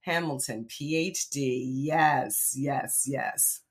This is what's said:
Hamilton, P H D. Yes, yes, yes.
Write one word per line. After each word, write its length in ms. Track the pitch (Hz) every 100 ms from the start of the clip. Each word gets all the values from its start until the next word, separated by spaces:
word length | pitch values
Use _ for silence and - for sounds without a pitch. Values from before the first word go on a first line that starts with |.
Hamilton, 640 | - 170 165 135 - 110 113
P 260 | - 143 160
H 340 | 170 160 -
D. 340 | 143 135 127 131
Yes, 880 | 131 147 156 156 139 - - - 131
yes, 500 | 143 135 233 - -
yes. 540 | 131 117 - - - _